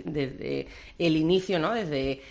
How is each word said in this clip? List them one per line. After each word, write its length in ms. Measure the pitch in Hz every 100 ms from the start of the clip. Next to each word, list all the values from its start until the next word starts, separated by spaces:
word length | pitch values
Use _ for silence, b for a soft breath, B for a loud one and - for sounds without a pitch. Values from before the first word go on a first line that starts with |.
| -
desde 640 | 147 135 - 131 139 139 B B -
el 160 | 170 156
inicio, 420 | 160 185 185 180
¿no? 160 | 160
Desde 480 | 233 170 139 135 135 B